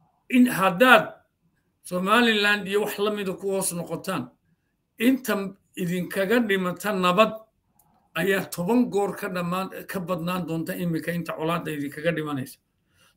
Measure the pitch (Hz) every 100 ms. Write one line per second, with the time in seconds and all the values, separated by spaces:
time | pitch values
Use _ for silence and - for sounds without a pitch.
0 | _ _ - 247 247 160 190 175 262 226
1 | - - _ _ _ _ _ _ - 180
2 | 190 226 233 214 208 208 185 202 208 -
3 | 208 208 190 175 196 190 180 170 165 165
4 | 190 175 131 _ _ _ _ _ _ -
5 | 233 262 - 202 196 - _ - 180 180
6 | 165 196 190 240 220 196 180 170 208 190
7 | 180 180 214 - - _ _ _ _ _
8 | _ - 190 196 - - 175 247 208 196
9 | 196 175 202 180 170 185 190 - 175 190
10 | 170 180 170 185 160 165 160 185 175 160
11 | 170 170 165 - 160 170 147 151 143 151
12 | 156 156 151 139 120 - _ _ _ _
13 | _